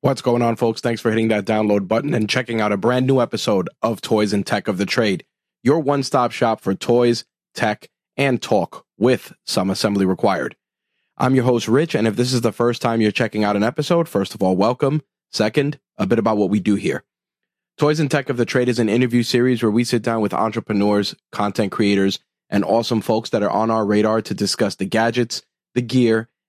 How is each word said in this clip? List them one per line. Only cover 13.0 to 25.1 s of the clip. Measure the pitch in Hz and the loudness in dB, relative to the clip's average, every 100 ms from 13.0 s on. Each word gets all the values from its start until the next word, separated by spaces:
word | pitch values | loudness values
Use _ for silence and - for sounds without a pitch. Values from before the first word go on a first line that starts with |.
you're | 107 | 0
checking | - 113 107 | 0 -4 0
out | 104 101 | 0 2
an | |
episode, | 110 - 147 170 165 | 0 -2 0 0 0
first | - 98 - | -2 -4 -2
of | |
all, | 92 90 | 0 2
welcome. | 107 127 139 151 - _ _ | 2 2 0 -2 -6 _ _
Second, | - 110 151 143 156 _ - | -2 0 0 -2 -4 _ -6
a | 98 | 0
bit | 113 | 2
about | 107 107 | 2 2
what | 98 | 2
we | 104 | 2
do | 92 101 | 2 0
here. | 85 - _ _ _ _ _ _ _ _ | 0 -6 _ _ _ _ _ _ _ _
Toys | 147 156 | 0 0
and | 147 | 0
Tech | 147 135 | -2 -2
of | 123 | -2
the | 120 | 0
Trade | 135 123 | 0 0
is | 120 | 0
an | 110 | 2
interview | 113 123 120 | 2 2 0
series | 117 123 127 120 | 0 2 2 2
where | 117 | 2
we | 107 | 0
sit | 120 120 | 0 -2
down | 113 113 | -2 -2
with | 104 - | -2 -2
entrepreneurs, | 110 113 - 104 101 104 101 - _ | -2 -4 -4 0 2 2 0 -6 _
content | - 104 98 104 | -6 -4 -2 -4
creators, | - 104 101 98 95 _ _ _ | 0 2 2 2 -2 _ _ _
and | 101 | -2
awesome | 85 110 117 113 | 0 0 0 -4
folks | - 110 - | 0 -2 0
that | 113 | -2
are | 101 | 0
on | 101 113 | 0 0
our | 113 | 0
radar | 101 104 107 110 | 2 2 2 0
to | 107 101 | -2 -4
discuss | 101 - 101 - | -4 0 -2 -2
the | 98 | -2
gadgets, | 139 117 | 0 0